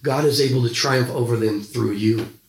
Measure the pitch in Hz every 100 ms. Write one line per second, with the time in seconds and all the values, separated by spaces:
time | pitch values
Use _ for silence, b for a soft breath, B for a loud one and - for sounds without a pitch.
0 | 143 135 151 127 135 127 120 - 143 131
1 | 123 - 117 113 110 104 104 120 110 101
2 | 107 113 113 -